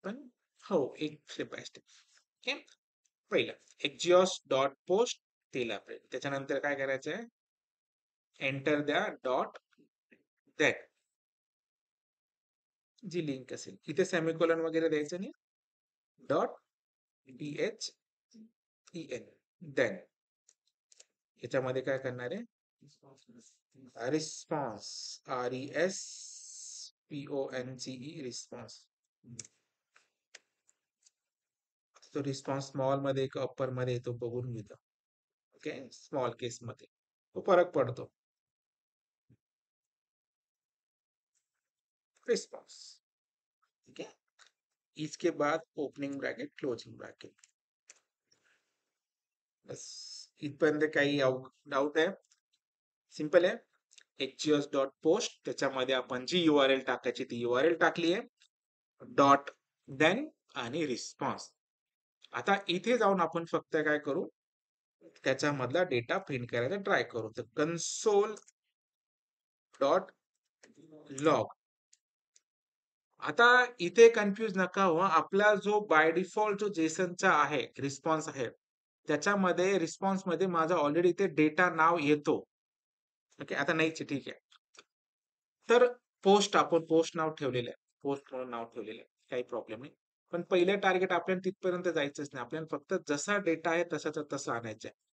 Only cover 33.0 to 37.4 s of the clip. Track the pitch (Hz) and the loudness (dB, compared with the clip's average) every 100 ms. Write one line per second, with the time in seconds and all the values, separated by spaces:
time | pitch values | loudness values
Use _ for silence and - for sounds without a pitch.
33 | 139 135 131 143 131 - 131 127 127 120 | -2 -2 -4 -4 -8 -4 -6 -2 -2 -4
34 | 120 120 120 120 123 113 104 - _ _ | -6 -6 -6 -6 -6 -10 -12 -20 _ _
35 | _ _ _ _ _ _ 151 151 120 - | _ _ _ _ _ _ -12 -10 -14 -20
36 | - 147 120 - 120 - - - - _ | -8 -4 -4 -4 -10 -10 -14 -16 -20 _
37 | _ _ _ - | _ _ _ -8